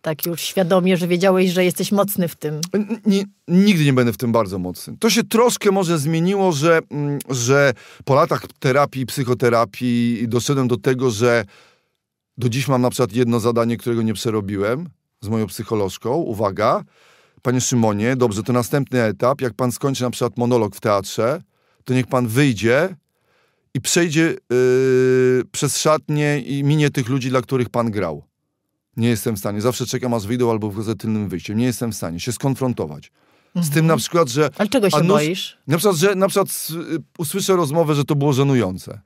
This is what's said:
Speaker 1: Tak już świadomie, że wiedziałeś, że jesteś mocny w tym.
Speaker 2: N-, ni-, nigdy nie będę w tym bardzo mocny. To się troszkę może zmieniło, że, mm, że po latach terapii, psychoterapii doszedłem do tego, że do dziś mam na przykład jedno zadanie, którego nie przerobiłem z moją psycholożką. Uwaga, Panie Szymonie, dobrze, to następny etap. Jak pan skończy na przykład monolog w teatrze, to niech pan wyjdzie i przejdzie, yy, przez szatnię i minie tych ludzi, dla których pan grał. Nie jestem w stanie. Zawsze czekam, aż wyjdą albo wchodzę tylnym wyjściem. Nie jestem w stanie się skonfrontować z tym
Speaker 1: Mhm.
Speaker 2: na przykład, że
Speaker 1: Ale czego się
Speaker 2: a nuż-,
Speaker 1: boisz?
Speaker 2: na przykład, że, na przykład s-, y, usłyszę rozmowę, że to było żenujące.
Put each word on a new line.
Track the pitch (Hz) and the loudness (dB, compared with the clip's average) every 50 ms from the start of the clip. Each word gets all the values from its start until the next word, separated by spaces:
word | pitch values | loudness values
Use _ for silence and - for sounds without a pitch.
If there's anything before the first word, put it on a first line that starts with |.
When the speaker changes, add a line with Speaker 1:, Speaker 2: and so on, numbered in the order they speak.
Speaker 1:
Tak | - 165 156 139 - | -4 -6 -6 -4 -6
już | 175 170 147 | -8 -6 -6
świadomie, | - - - 196 185 165 190 185 175 185 185 | -8 -4 -2 0 2 4 2 2 4 2 2
że | 160 180 170 | 2 0 0
wiedziałeś, | 180 175 185 196 185 185 190 185 | 0 2 4 4 4 4 2 2
że | 170 185 185 | 2 2 0
jesteś | 180 170 - 190 - | 0 0 -2 -2 0
mocny | 208 202 202 202 - - 175 160 | 2 2 2 0 0 -2 -2 -2
w | - | -4
tym. | _ - 151 151 151 165 175 | _ -8 -6 -6 -6 -6 -4
Speaker 2:
N-, | - 202 202 202 226 233 - | -2 -4 -2 -2 -6 -2 0
ni-, | 214 196 196 196 202 _ _ _ - | 2 2 2 0 -4 _ _ _ 2
nigdy | 170 185 196 208 202 160 151 | 4 6 6 6 4 4 4
nie | 143 | 4
będę | 131 127 123 120 | 4 4 2 2
w | 104 | 0
tym | - 127 117 | -2 -2 0
bardzo | 113 117 110 92 95 95 | 2 2 0 0 -4 -6
mocny. | 87 90 85 - - - 73 - | -6 -6 -8 -10 -14 -16 -8 -2
To | - 226 | 0 2
się | 180 233 208 | 2 2 0
troszkę | - - 220 247 240 220 - - 202 | 2 2 4 4 2 2 2 0 2
może | 190 196 190 160 175 156 | 2 2 2 0 0 0
zmieniło, | 135 156 165 165 165 185 202 196 190 185 | 0 0 0 0 0 0 2 2 2 2
że, | 165 139 147 170 165 160 - _ | 2 2 4 4 4 4 2 _
mm, | - 147 147 143 143 139 - - | -6 -4 -4 -2 -4 -4 -4 -4
że | 135 123 117 120 139 143 143 139 117 - - - - - - | -4 -2 2 2 4 4 4 4 2 -2 -12 -20 -20 -14 0
po | - 135 | 2 4
latach | 139 165 160 160 131 - - - _ | 4 4 2 0 -4 -4 -12 -16 _
terapii, | - 139 127 143 143 139 - 131 131 | -2 2 4 4 2 2 -2 -8 -6
psychoterapii | 110 - 147 131 113 127 - 131 120 117 113 117 107 - - 123 123 120 120 120 120 117 101 117 113 | -6 -4 -4 -2 -2 0 2 2 4 4 4 2 0 -2 -4 -2 0 2 2 2 0 0 -2 -2 -2
doszedłem | 110 123 113 - 143 135 131 120 | -2 -2 0 0 0 0 2 0
do | 123 | 0
tego, | - - 139 131 127 131 131 | 0 0 -2 0 0 0 -2
że | 110 101 120 123 120 117 104 - - - _ _ _ _ _ _ _ _ _ _ _ _ _ _ _ - | 0 2 2 2 2 2 0 -4 -14 -20 _ _ _ _ _ _ _ _ _ _ _ _ _ _ _ -4
do | 120 123 | -4 -2
dziś | 110 139 131 - | -2 -2 0 0
mam | 135 123 | 2 2
na | 123 123 | 2 0
przykład | 110 - 127 98 | 2 0 -2 0
jedno | 95 123 127 120 117 120 | 2 0 2 2 2 2
zadanie, | 101 120 117 117 117 117 120 | 0 2 2 2 0 0 -2
którego | - - 123 120 113 | -4 -4 -4 -2 0
nie | 113 110 107 | 0 -2 -2
przerobiłem | 95 - 123 107 110 101 95 101 95 98 104 123 143 175 160 _ _ _ _ _ _ | -2 -4 -2 -2 -2 -4 -4 -4 -2 -2 -2 -2 -4 -6 -12 _ _ _ _ _ _
z | - 101 | -6 -4
moją | 113 113 110 | -2 -2 -2
psycholożką. | 98 - - 110 - 117 107 98 92 - - - 113 131 | -4 -6 -12 -6 -4 -2 -2 -2 -2 -4 -8 -6 -4 -4
Uwaga, | 165 165 - 113 95 110 98 95 98 104 120 160 208 - _ _ _ _ _ _ _ _ _ _ _ | -2 -4 -6 -4 -2 -2 -2 -2 0 0 0 0 0 -4 _ _ _ _ _ _ _ _ _ _ _
Panie | _ 131 123 127 | _ -2 0 0
Szymonie, | 120 - 131 120 113 110 104 101 104 120 135 | 0 0 0 2 2 2 0 0 -2 -2 0
dobrze, | 127 123 120 104 107 | 2 0 0 0 -2
to | 104 - | -4 0
następny | 123 123 117 - - 143 135 - 127 127 | 0 0 0 0 -2 -2 -2 0 0 0
etap. | 117 107 101 98 123 123 143 139 | 0 0 0 0 0 0 0 0
Jak | 131 120 95 | -4 -6 -4
pan | - 131 123 | -2 -4 -4
skończy | 117 - - 135 135 - | -2 -2 -4 -4 -2 -2
na | 123 123 | -4 -6
przykład | - - 127 117 - - | -4 -2 -4 -4 -2 -2
monolog | 120 120 127 120 110 101 - | 0 2 2 2 2 0 -4
w | - | -4
teatrze, | - 113 104 98 98 - - - 110 120 147 180 - _ _ _ _ _ _ _ _ | 0 0 0 0 -2 -4 -4 -2 -2 -2 -2 -4 -10 _ _ _ _ _ _ _ _
to | - 127 | -2 -2
niech | 127 123 | -2 0
pan | - - 127 123 113 | 0 0 0 0 0
wyjdzie | 110 131 147 143 117 92 101 113 120 139 170 196 185 _ _ _ _ _ _ _ _ _ _ _ _ _ _ _ _ | 2 2 2 2 2 0 2 2 2 2 2 0 -4 _ _ _ _ _ _ _ _ _ _ _ _ _ _ _ _
i | 135 | -6
przejdzie, | - - - 180 175 180 139 160 165 160 - - _ _ | -4 0 0 2 2 2 2 2 2 0 0 -6 _ _
yy, | 120 123 127 127 127 131 131 131 127 127 127 127 127 127 127 127 127 127 - - | 0 2 4 4 4 2 2 2 2 4 4 4 4 4 4 2 2 0 -2 -4
przez | - - 156 135 - - | -6 -4 -4 -4 -2 0
szatnię | - 156 156 156 _ - 151 147 147 147 147 143 | 2 2 0 0 _ -2 -2 0 0 0 0 -2
i | - - 143 139 143 | -4 -4 -4 -2 0
minie | 151 151 156 147 143 | 2 2 4 2 2
tych | 143 147 123 110 | 0 -2 -4 -2
ludzi, | 135 139 120 131 | -2 -2 -2 0
dla | 127 131 | -2 -2
których | 123 - 139 131 120 - | -2 0 -2 -2 -2 -2
pan | - 120 117 117 | -2 -2 -2 -2
grał. | 101 104 92 82 78 73 - _ _ _ _ _ _ _ _ _ _ _ _ _ _ | -2 -2 -4 -4 -6 -10 -14 _ _ _ _ _ _ _ _ _ _ _ _ _ _
Nie | 110 113 120 | -2 0 0
jestem | 120 104 - 123 110 | 0 0 -2 -4 -6
w | 98 | -4
stanie. | - 107 101 104 | -6 -6 -6 -2
Zawsze | 104 127 123 - 127 | -2 -2 -2 -2 -6
czekam, | - - 127 123 123 120 | -6 -6 -6 -2 -2 -2
aż | 113 95 | -2 -2
wyjdą | 101 123 123 123 117 | -4 -2 0 0 0
albo | 113 107 104 107 | 0 -2 -4 -6
wchodzę | 98 110 107 107 110 | -6 -6 -6 -6 -6
tylnym | 104 - 113 110 107 104 92 | -4 -4 -4 -4 -2 -4 -4
wyjściem. | 92 85 80 - 104 110 | -6 -8 -8 -6 -4 -2
Nie | 123 | -2
jestem | 127 117 - 123 117 | -2 -2 -4 -6 -8
w | 101 | -6
stanie | - - 85 82 87 | -8 -8 -8 -8 -8
się | - 127 | -8 -8
skonfrontować | 117 - - 139 131 - 135 127 113 - 98 76 73 73 - - _ _ _ _ _ _ _ _ _ | -8 -4 -2 -2 -2 -2 -2 -4 -2 -4 -6 -8 -8 -16 -18 -20 _ _ _ _ _ _ _ _ _
z | 180 170 151 | -4 -2 0
tym | 143 160 | 2 2
Speaker 1:
Mhm. | 160 | 4
Speaker 2:
na | 160 160 | 4 2
przykład, | 135 - - - 175 165 127 | 2 0 0 2 2 2 2
że | 117 147 151 131 - - | 2 0 0 0 0 -2
Speaker 1:
Ale | 208 202 | -2 0
czego | 254 269 202 185 | 2 2 2 4
się | 151 | 2
Speaker 2:
a | 151 | 2
nuż-, | 160 175 | 4 4
Speaker 1:
boisz? | 202 214 151 156 185 190 - - - _ _ | 4 2 2 0 -4 -6 -8 -12 -14 _ _
Speaker 2:
na | - 147 175 | -2 -2 2
przykład, | 180 208 190 | 2 2 2
że, | 147 170 202 202 | 4 2 2 2
na | 185 190 190 | 2 0 2
przykład | 147 196 185 - | 2 0 0 0
s-, | - - - - | -4 -8 -8 -8
y, | 156 170 151 - 156 156 - _ _ - | -8 -10 -8 -6 -8 -8 -8 _ _ -8
usłyszę | 170 147 - 196 196 - 190 | -8 -6 -4 -4 0 0 2
rozmowę, | 180 170 131 143 170 165 147 151 | 2 2 0 2 0 2 2 2
że | 143 143 | 0 0
to | - 156 | 0 0
było | 143 143 151 | 0 2 2
żenujące. | 135 123 139 139 135 123 107 92 92 90 - - - 107 _ | 2 2 2 2 2 2 2 0 -4 -8 -12 -14 -16 -18 _